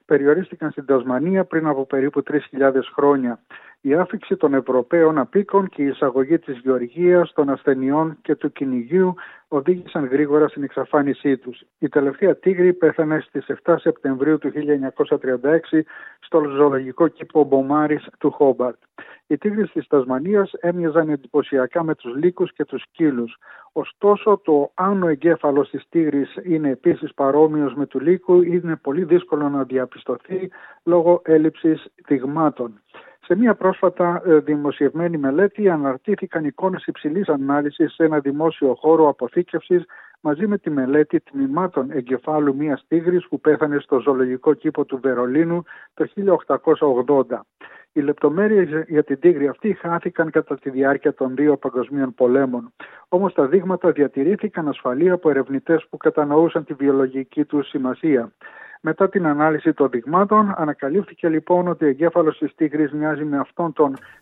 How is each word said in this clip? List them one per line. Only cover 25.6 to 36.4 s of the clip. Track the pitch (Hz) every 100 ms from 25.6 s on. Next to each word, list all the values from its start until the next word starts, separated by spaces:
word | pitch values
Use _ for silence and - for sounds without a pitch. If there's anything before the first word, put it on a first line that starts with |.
| 135
της | 135 -
τίγρης | 165 156 143 135 -
είναι | 185 160 151
επίσης | 127 175 - 151
παρόμοιος | - 139 143 156 151 143
με | 127 139
του | 135
λύκου, | 139 180 - 180
είναι | 175 175 175 160
πολύ | - 143
δύσκολο | 175 175 180 151 147
να | 143
διαπιστωθεί | 131 131 127 - - 123 _ 185 190 - - -
λόγω | - 175 165 175
έλλειψης | - 160 156 - 165 156 - _ -
δειγμάτων. | 139 131 151 156 131 120 104 _ - - _
Σε | - 175
μία | 240
πρόσφατα, | 202 185 185 185 175 175 175 185
ε, | 156
δημοσιευμένη | 143 151 143 131 143 143 175 165
μελέτη | 139 143 196 - 208
αναρτήθηκαν | 160 139 127 - 196 185 165